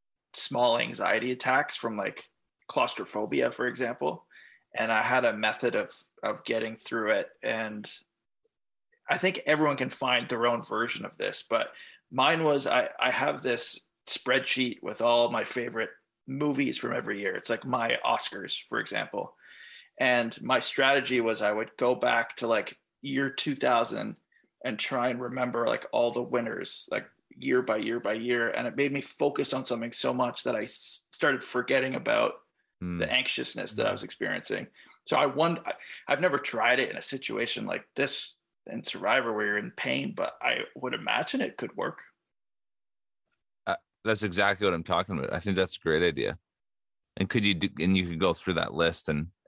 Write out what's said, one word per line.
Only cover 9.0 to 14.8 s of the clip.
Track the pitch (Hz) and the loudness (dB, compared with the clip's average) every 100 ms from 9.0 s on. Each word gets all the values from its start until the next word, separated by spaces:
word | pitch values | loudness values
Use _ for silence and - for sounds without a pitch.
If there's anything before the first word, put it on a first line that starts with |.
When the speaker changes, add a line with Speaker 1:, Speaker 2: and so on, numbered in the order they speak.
| - | -4
Speaker 1:
I | 143 | 0
think | 185 185 - | 0 0 2
everyone | 151 151 139 | 4 4 2
can | 131 | -4
find | - 131 123 117 | -2 0 0 0
their | 120 120 | 0 2
own | 117 | 2
version | - 110 117 - | -2 -2 -2 -4
of | 101 - | -8 -4
this, | 98 - - | -4 -4 0
but | 113 - - - - _ | 0 0 -6 -20 -20 _
mine | 127 139 165 | 2 2 4
was, | 160 143 - | 4 2 4
I, | 127 - - | 2 2 0
I | 127 | 0
have | 123 143 147 | 2 0 0
this | 127 117 - - _ _ - | -2 2 0 0 _ _ -4
spreadsheet | - - 131 127 131 123 110 | -4 2 0 2 0 0 -2